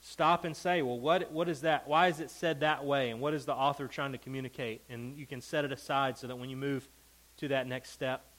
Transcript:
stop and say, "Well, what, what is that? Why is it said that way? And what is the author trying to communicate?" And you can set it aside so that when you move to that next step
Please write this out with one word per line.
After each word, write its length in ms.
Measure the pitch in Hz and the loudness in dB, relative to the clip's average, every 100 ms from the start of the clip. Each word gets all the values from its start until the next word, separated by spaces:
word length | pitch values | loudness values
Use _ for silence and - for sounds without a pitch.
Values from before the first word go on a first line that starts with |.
stop 440 | - - 160 170 | -18 2 4 4
and 120 | 175 151 | 2 -4
say, 260 | 180 180 | 0 2
"Well, 160 | 135 123 | 2 0
what, 320 | 131 180 175 | 4 4 2
what 180 | 156 175 | -2 0
is 140 | 147 | 0
that? 240 | 156 147 - | 2 2 4
Why 220 | 151 185 | 6 6
is 120 | 156 | 4
it 100 | 151 | -6
said 300 | - 170 151 | -2 -2 2
that 240 | 151 147 | 2 2
way? 260 | 143 139 127 | 2 2 2
And 100 | 113 | 0
what 120 | 139 | -2
is 140 | 151 127 | -2 -2
the 80 | |
author 320 | 127 139 139 135 | 2 2 2 -6
trying 260 | - 139 | -4 -4
to 60 | 127 | -6
communicate?" 640 | - 135 131 - 120 110 - | -8 -6 -6 -6 -6 -6 -10
And 260 | 120 120 143 | -10 -10 -10
you 80 | |
can 160 | 139 131 | -10 -12
set 240 | - 156 | -4 -2
it 80 | 143 | -2
aside 460 | 131 - 139 139 120 | -4 -2 0 0 -2
so 80 | 123 | -8
that 100 | 123 | -8
when 140 | 127 | -8
you 60 | 131 | -4
move 300 | 139 139 - - - - _ - | -2 -2 -4 -20 -20 -20 _ -10
to 100 | 147 | -2
that 180 | 135 127 | 0 0
next 240 | 127 - | -6 -8
step 340 | - 135 131 - | -6 -4 -4 -8